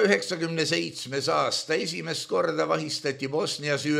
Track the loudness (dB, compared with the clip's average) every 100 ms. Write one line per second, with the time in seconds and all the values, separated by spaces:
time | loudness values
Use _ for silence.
0 | 6 4 2 -2 -2 0 2 0 -2 -6
1 | -6 -4 0 2 2 0 -2 -2 -2 -6
2 | -6 -6 -2 0 2 2 2 0 0 -4
3 | -4 -2 -2 0 -2 -2 -2 0 2